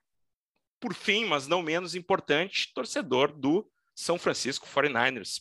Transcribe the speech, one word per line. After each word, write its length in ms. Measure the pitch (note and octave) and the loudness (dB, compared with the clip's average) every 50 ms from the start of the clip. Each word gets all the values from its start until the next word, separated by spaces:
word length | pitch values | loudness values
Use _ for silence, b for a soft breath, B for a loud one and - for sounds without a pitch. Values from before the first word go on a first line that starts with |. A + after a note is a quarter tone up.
| _ _ _ _ _ _ _ _ _ _ _ _ _ _ _ _ | _ _ _ _ _ _ _ _ _ _ _ _ _ _ _ _
por 140 | - A#3+ F3 | -8 -8 -8
fim, 320 | - - - G3 G#3+ A#3 | -4 0 0 2 2 2
mas 200 | G3+ D#3 C#3+ C3 | 0 0 -2 0
não 160 | C#3 E3+ F#3 F3 | 2 0 0 2
menos 320 | D3+ D#3 F3 F#3 E3+ D#3+ | 0 0 -2 -2 -4 -6
importante, 800 | F3+ E3+ - G3 F#3 - - D3 D3 F3 G3 - - - - - | -6 -2 0 0 0 2 2 2 2 2 0 -2 -4 -6 -4 -6
torcedor 580 | - A#3+ - - - B3 D3 C3+ B2 C#3 D3 D#3 | -6 -6 -4 -4 -6 -2 0 2 4 4 2 2
do 380 | D3+ C3 C#3 D#3 G3 G#3+ - _ _ _ _ _ | 0 0 2 2 2 0 -2 _ _ _ _ _
São 240 | - - - E3+ F3 | -8 -4 -2 -2 0
Francisco 480 | - F#3 C#3 - - B2+ C3+ - - | 0 -2 -2 0 -2 -4 -4 -6 -8
forty-niners. 720 | - - C#3 C#3 D3 C3 A#2 A#2+ C3 C3 A#2 F#2 - - - | -4 0 2 2 2 2 2 2 2 0 -2 -6 -8 -10 -6